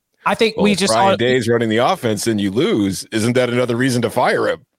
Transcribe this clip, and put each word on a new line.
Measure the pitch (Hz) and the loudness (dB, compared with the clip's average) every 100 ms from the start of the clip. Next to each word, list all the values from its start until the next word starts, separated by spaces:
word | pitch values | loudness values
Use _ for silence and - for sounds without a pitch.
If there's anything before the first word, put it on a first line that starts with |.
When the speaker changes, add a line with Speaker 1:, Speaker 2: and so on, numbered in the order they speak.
| _ _ 165 | _ _ -6
Speaker 1:
I | |
think | - 226 - | 0 0 2
Speaker 2:
Well, | |
Speaker 1:
we | 208 | 0
Speaker 2:
if | 202 | 2
Speaker 1:
just | 196 | 0
Speaker 2:
Brian | 110 196 | 2 2
Speaker 1:
saw | 185 | 2
Speaker 2:
Day's | 120 127 113 | 2 2 2
running | 117 117 | 0 2
the | 110 | 2
offense | 139 185 117 104 120 | 0 0 -2 -2 -2
and | 104 | 0
you | 98 | 0
lose, | 104 196 147 98 90 - | 0 0 0 0 -2 -6
isn't | 113 117 | -2 0
that | 123 123 | 0 0
another | 120 123 120 | 0 -2 -2
reason | 131 123 | -2 0
to | 113 | -2
fire | 120 156 143 107 | 0 0 0 -2
him? | 82 _ | -4 _